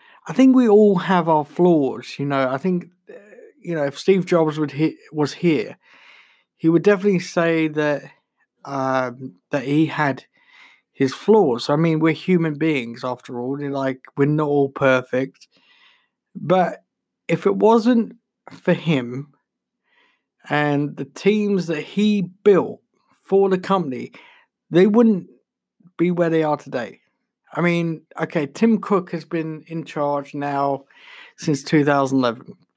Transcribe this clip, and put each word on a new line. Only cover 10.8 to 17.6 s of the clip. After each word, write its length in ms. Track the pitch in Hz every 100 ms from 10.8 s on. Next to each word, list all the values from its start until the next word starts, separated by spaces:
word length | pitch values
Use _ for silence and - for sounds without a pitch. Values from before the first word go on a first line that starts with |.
| _
his 220 | - 135
flaws. 560 | - - 214 165 117 -
I 80 | 147
mean, 220 | 165 156
we're 140 | 160
human 420 | 151 - 185 165 143
beings 480 | 160 143 117 117
after 360 | 127 123 - 123
all. 160 | 123 143
They're 140 | 143
like, 320 | 139 135 131 - -
we're 80 | 143
not 220 | 151 151
all 220 | 143 139
perfect. 800 | - 135 131 127 127 131 - - _ _ _ _ _ _ _ _ -
But 480 | 147 185 170 - _ _ _ _ -
if 180 | 170 202
it 100 |
wasn't 640 | 196